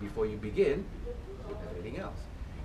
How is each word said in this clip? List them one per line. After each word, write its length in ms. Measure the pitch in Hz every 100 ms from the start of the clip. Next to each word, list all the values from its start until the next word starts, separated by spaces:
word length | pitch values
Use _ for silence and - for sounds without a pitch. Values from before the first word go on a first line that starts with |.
before 280 | 101 113 107
you 80 | 104
begin 480 | 107 190 170 - - - - - - - -
with 80 | - -
everything 240 | 85 107 135
else. 240 | 190 - - - - -